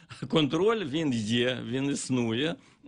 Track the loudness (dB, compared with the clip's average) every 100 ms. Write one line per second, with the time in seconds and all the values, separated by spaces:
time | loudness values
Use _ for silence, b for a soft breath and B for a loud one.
0 | B B 0 2 2 2 2 2 0 -2
1 | 0 0 0 2 2 0 -4 -2 -2 -2
2 | 0 0 0 0 -2 -4 B B